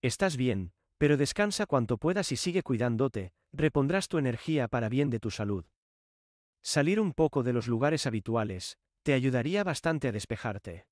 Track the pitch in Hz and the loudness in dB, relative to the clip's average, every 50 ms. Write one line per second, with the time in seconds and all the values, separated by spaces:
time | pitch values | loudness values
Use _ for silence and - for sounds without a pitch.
0 | - 127 - - - 190 160 127 127 127 110 98 92 87 _ _ _ _ _ _ | 0 -2 -2 0 0 0 0 2 0 0 0 0 -2 -6 _ _ _ _ _ _
1 | 143 147 147 139 143 139 - - 208 208 196 - 214 - - 135 117 104 127 107 | 4 4 4 4 2 0 0 0 0 0 0 -2 -4 0 2 0 2 2 -2 0
2 | - 156 185 208 185 - 139 117 - 185 170 185 - - 135 110 120 123 117 110 | 0 0 0 0 0 -2 -2 -2 -2 0 0 -2 0 0 0 0 2 0 2 2
3 | 131 135 - 110 95 90 _ _ _ _ - 143 156 156 - 147 139 139 170 190 | 0 0 0 -4 -8 -8 _ _ _ _ -6 0 0 2 4 2 2 2 2 0
4 | 185 - - 165 143 131 117 113 - - 160 147 123 113 - 123 117 107 117 131 | -2 0 -2 0 0 0 -2 -4 -2 -2 0 0 0 0 0 -2 -2 0 0 0
5 | 147 139 117 113 - 110 101 - 107 101 101 95 85 _ _ _ _ _ _ _ | 0 0 0 -2 -4 -6 -6 -4 -2 -2 -2 -2 -4 _ _ _ _ _ _ _
6 | _ _ _ _ _ _ _ _ _ _ _ _ _ - - 151 143 151 190 214 | _ _ _ _ _ _ _ _ _ _ _ _ _ -2 0 2 2 4 4 2
7 | 220 190 147 - 160 151 - 147 123 123 123 120 113 120 120 113 127 147 160 147 | 2 0 2 2 2 2 4 2 0 2 0 0 0 0 0 2 2 2 0 0
8 | - 135 113 110 98 - 113 117 110 107 95 92 - - - _ _ _ _ _ | -2 -2 -2 -4 -4 -2 -2 0 0 -2 -4 -8 -10 -12 -14 _ _ _ _ _
9 | _ - 143 131 123 135 127 123 120 143 180 208 202 185 156 - - 165 160 151 | _ 2 2 2 2 2 2 2 0 0 0 -2 0 -2 -4 -2 -2 -2 -2 0
10 | - 131 107 107 - - 117 - - 117 104 98 _ - 85 85 - _ | -2 -2 -4 -4 -6 -6 -8 -6 -6 -6 -8 -8 _ -12 -14 -14 -16 _